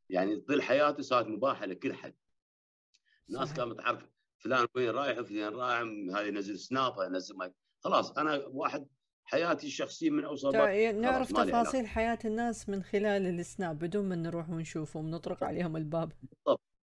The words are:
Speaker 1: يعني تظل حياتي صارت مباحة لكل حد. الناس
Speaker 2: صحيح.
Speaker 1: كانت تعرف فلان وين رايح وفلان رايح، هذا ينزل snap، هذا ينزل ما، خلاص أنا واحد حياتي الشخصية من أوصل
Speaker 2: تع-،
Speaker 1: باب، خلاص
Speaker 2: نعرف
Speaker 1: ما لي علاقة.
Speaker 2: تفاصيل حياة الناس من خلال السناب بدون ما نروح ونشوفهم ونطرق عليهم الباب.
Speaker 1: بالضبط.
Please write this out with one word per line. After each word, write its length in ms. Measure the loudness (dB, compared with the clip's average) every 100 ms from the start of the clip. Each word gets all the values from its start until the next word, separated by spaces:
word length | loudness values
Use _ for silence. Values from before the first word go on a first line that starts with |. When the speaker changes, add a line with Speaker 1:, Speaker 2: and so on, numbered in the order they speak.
| -2
Speaker 1:
يعني 260 | 0 2 0
تظل 260 | 0 2
حياتي 400 | 4 4 4 2
صارت 240 | 2 2 2
مباحة 400 | 0 0 0 -4
لكل 260 | -4 -4
حد. 200 | -6 -12 -18 _ _ _ _ _ _ _ _ _ _ -10
الناس 200 | -6 -4
Speaker 2:
صحيح. 80 | -2
Speaker 1:
كانت 140 | -4 -2
تعرف 280 | -2 -2 -6 _ _ _
فلان 280 | 0 2 2
وين 160 | 2 0
رايح 280 | 2 0 -2
وفلان 360 | -4 -4 -4
رايح، 260 | -2 -2 0 -2 -6 -4 -2
هذا 100 | -2
ينزل 320 | -2 -4 -6
snap، 340 | -2 0 0 0
هذا 80 | -2
ينزل 300 | -2 -6 -8
ما، 160 | -10 _ _ _
خلاص 380 | 2 2 2 0
أنا 280 | 0 0 -4
واحد 400 | -4 -4 -4 -10 _ _ _
حياتي 420 | -2 0 2 0 -2
الشخصية 440 | -6 -6 0 0
من 140 | 2
أوصل 280 | -2 -2 2
Speaker 2:
تع-، 60 | 6
Speaker 1:
باب، 340 | 6 6 4
خلاص 100 | 4
Speaker 2:
نعرف 300 | 2 2 2
Speaker 1:
ما 60 | 2
لي 80 | 4
علاقة. 100 | 4
Speaker 2:
تفاصيل 240 | 2 0 0
حياة 320 | 0 0 0
الناس 440 | -2 -2 -2 -4 -4
من 140 | -4
خلال 580 | 0 0 2 2 2 -2
السناب 380 | -4 -4 -4 -2
بدون 300 | -2 0 0
ما 80 | 0
نروح 340 | -2 -4 -4
ونشوفهم 540 | -4 -4 -4 -6 -6 -4
ونطرق 380 | -4 -4 -4
عليهم 320 | -2 -2 -2 -2
الباب. 360 | -2 -2 -2 -8
Speaker 1:
بالضبط. 380 | -18 -2 2 2 _ _